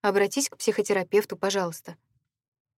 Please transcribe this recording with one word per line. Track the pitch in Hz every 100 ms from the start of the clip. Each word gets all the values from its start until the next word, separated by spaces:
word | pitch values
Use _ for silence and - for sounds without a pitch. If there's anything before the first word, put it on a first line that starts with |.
Обратись | 208 196 196 - 269
к | -
психотерапевту, | - 214 202 196 180 202 208 180
пожалуйста. | 196 196 180 160 - 165 _ _ _ _ _ _ _